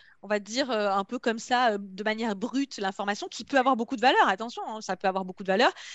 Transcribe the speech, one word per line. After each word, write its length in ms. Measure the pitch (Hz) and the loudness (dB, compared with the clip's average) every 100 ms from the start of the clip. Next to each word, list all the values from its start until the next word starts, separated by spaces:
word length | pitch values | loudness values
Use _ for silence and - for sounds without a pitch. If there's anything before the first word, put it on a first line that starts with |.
| - _ | -20 _
on 40 | 202 | -4
va 120 | 208 | -4
dire, 320 | 202 233 269 | -2 -4 -2
euh, 180 | 220 208 | 0 2
un 140 | 196 | 0
peu 160 | 196 254 | -2 -2
comme 180 | 254 226 | -2 -2
ça, 360 | - 247 254 | 0 2 2
euh, 40 | 208 | 0
de 240 | 202 190 | -6 -6
manière 320 | 214 214 233 196 | -4 -2 -2 -4
brute, 420 | 233 262 277 - | -2 -2 -4 -4
l'information 480 | 196 - 202 208 370 | -6 -4 -4 -4 -6
qui 140 | - | -10
peut 160 | 240 277 | 0 4
avoir 160 | 254 247 | 4 2
beaucoup 200 | 233 254 | 0 2
de 60 | |
valeur, 260 | 254 403 311 | 4 6 4
attention, 360 | 190 226 392 349 | 2 -4 -8 -8
hein, 120 | 220 | -8
ça 140 | 214 185 | -6 -2
peut 120 | 196 | 0
avoir 180 | 185 185 | 0 -4
beaucoup 180 | - | -6
de 40 | 190 | 0
valeur, 240 | 190 277 - - | 4 4 2 -8